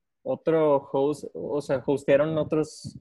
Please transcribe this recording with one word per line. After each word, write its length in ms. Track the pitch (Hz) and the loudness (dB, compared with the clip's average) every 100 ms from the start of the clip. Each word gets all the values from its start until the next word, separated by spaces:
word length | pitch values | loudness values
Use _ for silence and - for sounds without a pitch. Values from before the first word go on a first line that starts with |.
| _ _ | _ _
otro 680 | 127 131 170 160 151 139 143 | -6 -4 0 2 4 2 0
host, 320 | 135 143 147 - | 0 0 -2 -8
o 260 | - - 143 | -10 -6 -6
sea, 220 | - 135 | -2 -4
hostearon 540 | 143 135 - 139 156 156 | 0 -2 4 4 4 0
otros, 580 | 147 156 151 - - - | 0 -2 -2 -8 -16 -18